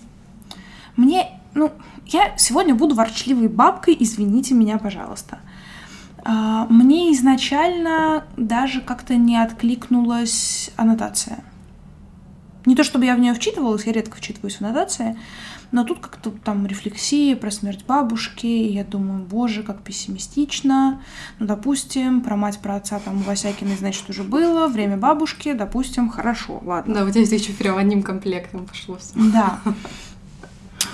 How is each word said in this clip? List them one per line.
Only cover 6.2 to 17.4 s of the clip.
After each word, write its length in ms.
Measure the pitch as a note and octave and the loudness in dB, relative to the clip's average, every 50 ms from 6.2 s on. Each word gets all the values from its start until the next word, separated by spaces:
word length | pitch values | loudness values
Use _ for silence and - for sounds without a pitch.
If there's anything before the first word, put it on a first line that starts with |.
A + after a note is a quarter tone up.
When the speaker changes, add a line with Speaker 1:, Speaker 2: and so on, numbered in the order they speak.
| - | -4
Speaker 1:
А, 420 | A3+ A3 A3 A3 A3 A3 A3 A3+ A3+ | -2 0 0 0 0 0 0 2 6
мне 420 | A3+ A#3 B3 C4+ D4+ F4 F4 E4 D4 | 6 8 8 8 8 6 6 4 4
изначально 1080 | B3 B3 C4+ C4 B3+ - - C#4 D4 E4 F4+ F4 F4 E4 E4 D#4+ D#4+ D#4+ D#4 D#4 D4+ D#4 - - | 6 6 4 4 4 2 0 2 2 2 2 2 0 0 2 2 2 2 2 2 0 -2 -6 -6
даже 420 | - A#3 G#3+ A#3 B3 C4+ C4 C4 C4 | -4 -2 0 0 0 0 0 -2 -4
как-то 340 | - - B3 - - - B3 | -6 -6 -8 -8 -2 0 4
не 220 | A#3+ A#3 A#3 A#3 | 6 6 6 6
откликнулась 1300 | A3+ A3+ A3+ A3+ - A#3+ A#3 B3 B3 - - B3 A#3+ A#3+ A#3 A#3+ A#3 A#3 A#3 - - - - - - - - - | 4 2 2 0 0 0 0 0 0 0 0 2 2 4 2 0 0 0 -2 -2 -2 -2 -4 -4 -6 -8 -8 -2
аннотация. 640 | - A3+ A3+ A3+ A3 - G3+ G3 - - - A3+ - - - - - - - - - - - - - - - - - - - - - - - - - - | 2 4 4 4 2 0 -4 -4 -6 -6 -6 -10 -14 -16 -20 -20 -20 -20 -20 -20 -20 -20 -20 -20 -20 -20 -20 -20 -20 -20 -20 -20 -20 -20 -20 -14 -2 2
Не 100 | B3+ B3+ | 4 6
то 80 | - C#4+ | 6 4
чтобы 220 | - - B3 B3+ | 2 2 2 2
я 100 | B3+ B3 | 4 4
в 40 | A#3+ | 4
нее 140 | B3 A#3+ A#3 | 4 2 2
вчитывалась, 500 | A#3+ - A4 - F4 C4+ A3+ G#3+ G#3 G#3+ | 0 -2 -4 -2 -2 0 0 0 0 -2
я 60 | A3+ | -2
редко 260 | A3+ A3+ A3 A3 - | -2 -2 -4 -4 -10
вчитываюсь 380 | - - - G#3 - - G3+ - | -14 -12 -12 -12 -10 -10 -10 -8
в 60 | - | -8
аннотации, 540 | G3+ G#3+ A#3 D4+ F#4 - - - A#3 A3+ A3+ - - - - - - - - - - - | -6 -4 -2 -2 -2 -4 -4 -6 -6 -6 -6 -8 -14 -18 -18 -18 -16 -16 -18 -18 -10 -2
но 120 | B3 B3 A#3 | 0 0 0
тут 160 | A#3+ - - | 0 -4 -8
как-то 320 | - - - - - A3 | -8 -18 -16 -10 -10 -10
там 340 | G3+ - - A3 G#3 G3+ G3 | -10 -6 -6 -4 -2 -2 -2
рефлексия 680 | F#3+ G3 - - G#3 G#3 - - - C#4+ D4 D4 C#4 B3 | -4 -6 -6 -8 -10 -8 -6 -4 0 2 2 4 2 2
про 160 | - | 0